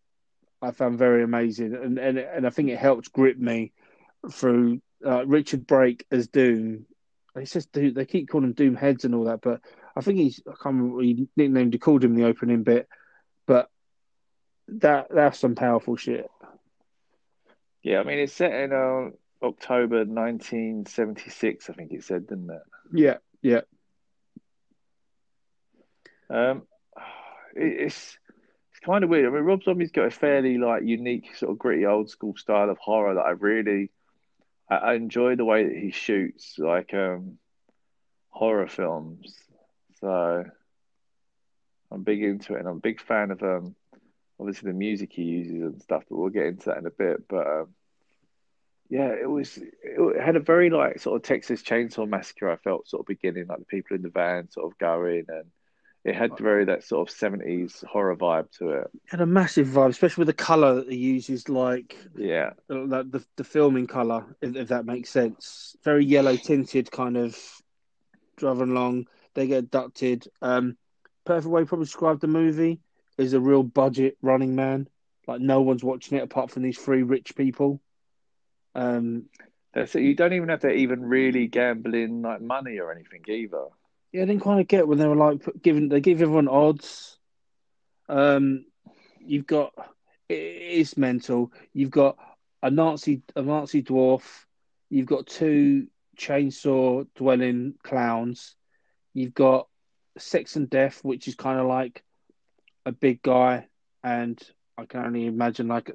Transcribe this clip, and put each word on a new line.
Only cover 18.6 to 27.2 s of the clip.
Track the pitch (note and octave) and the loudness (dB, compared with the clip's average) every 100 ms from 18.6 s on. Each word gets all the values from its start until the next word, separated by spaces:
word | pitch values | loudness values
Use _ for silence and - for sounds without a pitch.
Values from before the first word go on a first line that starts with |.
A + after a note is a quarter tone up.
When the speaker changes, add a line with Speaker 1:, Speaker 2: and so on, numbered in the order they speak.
| C#3 | -2
Speaker 2:
uh, | C3+ C3 C3 B2+ - _ - | 0 0 -2 -4 -10 _ -6
October | B2 G#2 - B2+ A#2+ A#2 | -6 -6 -2 0 2 0
nineteen | G#2+ A2+ A2+ A2+ - A#2 A2 A2 | 0 -2 -4 -6 -8 -6 -6 -6
seventy-six, | G2+ - A2 G#2 - - A2 - - | -8 -4 -4 -6 -16 -4 -4 -4 -12
I | |
think | F2+ D#2+ | -16 -14
it | - | -14
said, | - F2+ - | -8 -8 -8
didn't | G2 F2 | -12 -12
it? | E2 - - - | -14 -18 -20 -6
Speaker 1:
Yeah, | E3 C#3+ A#2+ _ _ | 2 2 2 _ _
yeah. | C3 A#2 - _ _ _ _ _ _ - _ _ _ _ _ _ _ _ _ _ _ _ _ _ _ _ - _ - | 0 0 -2 _ _ _ _ _ _ -20 _ _ _ _ _ _ _ _ _ _ _ _ _ _ _ _ -20 _ -8
Speaker 2:
Um, | A2+ B2 C3+ - _ _ - - - | -2 0 -2 -8 _ _ -20 -20 -20